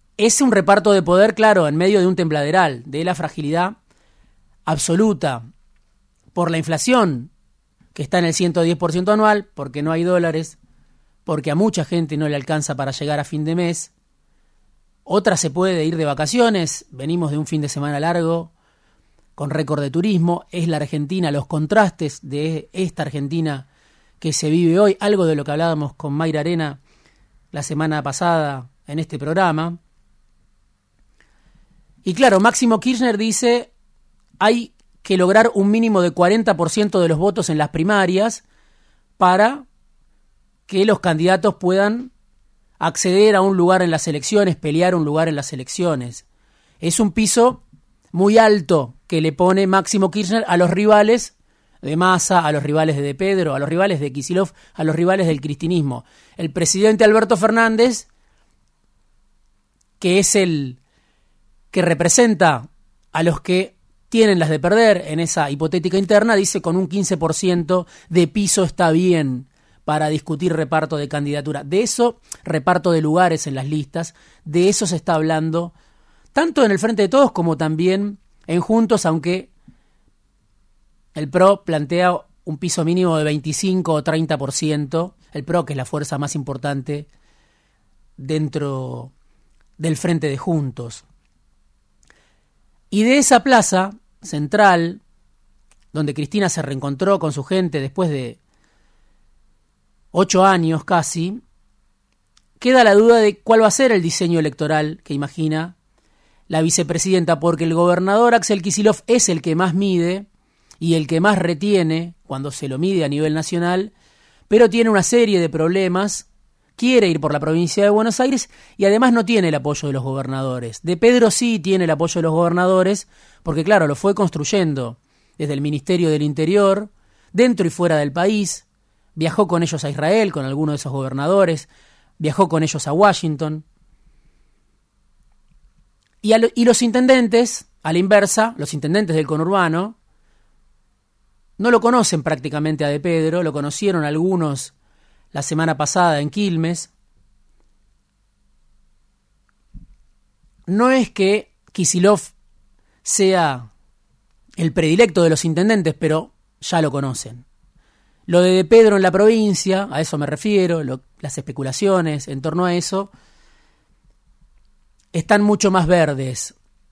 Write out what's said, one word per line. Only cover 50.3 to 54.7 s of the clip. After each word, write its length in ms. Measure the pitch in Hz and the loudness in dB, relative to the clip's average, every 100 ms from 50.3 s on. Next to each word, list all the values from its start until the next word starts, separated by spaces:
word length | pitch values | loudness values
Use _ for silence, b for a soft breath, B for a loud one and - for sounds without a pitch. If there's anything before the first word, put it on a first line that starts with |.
| 220 220 | -2 0
a 100 | 175 | 2
los 120 | 175 | 2
rivales 640 | 170 208 208 214 233 - _ _ _ _ _ | 2 4 6 6 2 -2 _ _ _ _ _
de 140 | 139 160 | -6 0
Massa, 440 | 185 180 - 180 151 | 2 2 2 2 2
a 60 | |
los 120 | 151 | -2
rivales 320 | 147 156 160 143 | -2 0 0 -2
de 60 | |
De 140 | 143 139 | -4 -4
Pedro, 400 | 190 190 160 135 | -2 0 -2 -4
a 40 | |
los 100 | 143 | -2
rivales 300 | 170 196 160 | 0 0 -2
de 120 | 143 | -6
Kicillof, 400 | 135 131 175 190 - b | -8 -4 -2 -2 -6 b